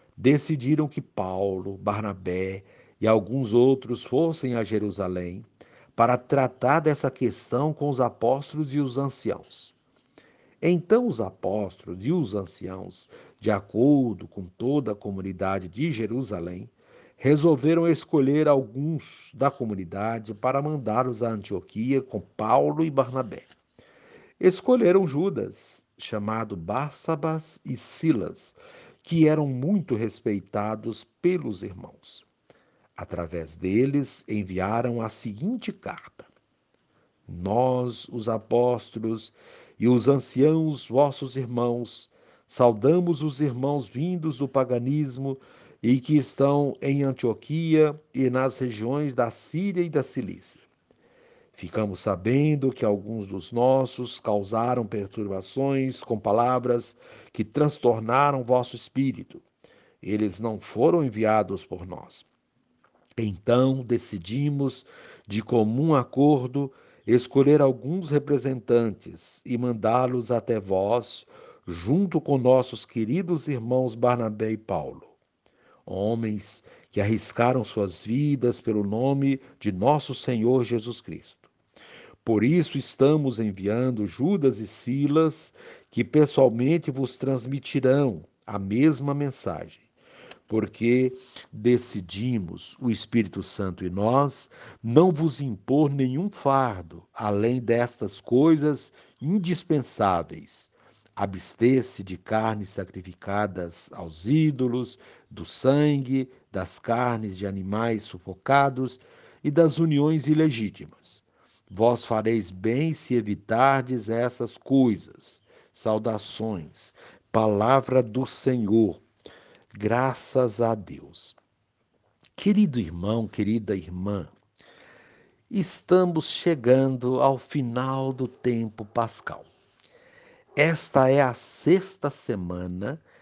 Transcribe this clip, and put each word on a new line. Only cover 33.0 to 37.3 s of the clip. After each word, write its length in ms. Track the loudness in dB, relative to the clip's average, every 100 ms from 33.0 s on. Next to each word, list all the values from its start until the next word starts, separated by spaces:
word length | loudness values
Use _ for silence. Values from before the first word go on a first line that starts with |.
| -12 -8 -6 -8 -10 -6
deles, 680 | 0 2 2 2 -2 -8 -8
enviaram 720 | -6 -4 -4 -2 0 -2 -4
a 80 | -6
seguinte 640 | -8 -12 -8 -6 -6 -8
carta: 500 | -12 -12 -14 -16 -20 -20 _ _ _ _ _ _ _ _ _
Nós, 800 | -16